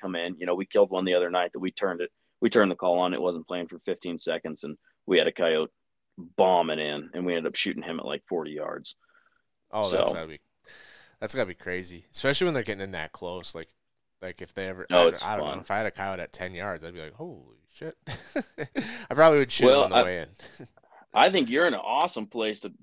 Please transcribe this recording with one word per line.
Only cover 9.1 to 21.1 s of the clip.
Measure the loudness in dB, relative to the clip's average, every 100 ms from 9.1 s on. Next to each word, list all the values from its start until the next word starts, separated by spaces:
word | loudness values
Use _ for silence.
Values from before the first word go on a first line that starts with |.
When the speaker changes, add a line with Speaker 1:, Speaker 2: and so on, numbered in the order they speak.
| _ _ _ _ _ -8
Speaker 2:
Oh, | -4 0
that's | 0 0
Speaker 1:
So |
Speaker 2:
gotta | -2 -8
be, | -14 _ _ _ -20 -20 -20 _ -10
that's | -6
gotta | -2 -4
be |
crazy, | -4 -8 -8 -8 -16 _
especially | -2 0 2 0
when |
they're | 0
getting | -4 -6
in | -6
that | -8 -10
close. | -10 -10 -10 -10
Like, | -12 -16 _ _ _ _ -14
like, | -14 -12
if | -14
they | -8 -8
ever, | -8 2
Speaker 1:
Oh, | 6 6
Speaker 2:
I, |
Speaker 1:
it's | 4
Speaker 2:
I | -4 -4
don't | -4
know, |
Speaker 1:
fun. | -8
Speaker 2:
if | -4
I | -4
had | -4
a |
coyote | -6 -8 -8
at | -10
ten | -10 -10
yards, | -8 -8 -8
I'd | -10
be | -14
like, | -16
"Holy | -14 -16 -16 -20 _ _
shit." | -14 -14 -14
<laughs> | -14 -14 -8 -8 -8 -12 -8 -8 -8 -12 -4
I |
probably | 6 8 8
would | 4
shoot | 6 8
him | 8
Speaker 1:
Well, |
Speaker 2:
on | 6
the | 4
Speaker 1:
I, |
Speaker 2:
way | 4 0
in. | -8 -14 -20 -20
<laughs> | -20 _ _ -20 _